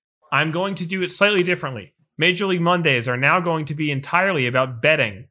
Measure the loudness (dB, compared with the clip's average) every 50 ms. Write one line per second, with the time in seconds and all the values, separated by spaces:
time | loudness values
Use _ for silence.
0 | _ _ _ _ _ _ 0 0 0 0 0 -2 -2 -4 -4 -6 -6 -6 -4 -4
1 | -4 -4 0 2 2 4 4 2 2 0 -2 -2 -4 -6 -8 -10 -12 -14 _ _
2 | _ _ _ 0 2 2 2 2 0 0 0 2 2 2 2 2 2 2 2 2
3 | 0 -2 -2 0 2 2 2 2 2 0 -2 -2 -4 -6 -6 -4 -4 -4 -4 -4
4 | -4 -2 0 0 0 0 0 0 0 0 2 0 0 0 -2 0 2 2 4 4
5 | 2 -2 -4 -8 -16 -20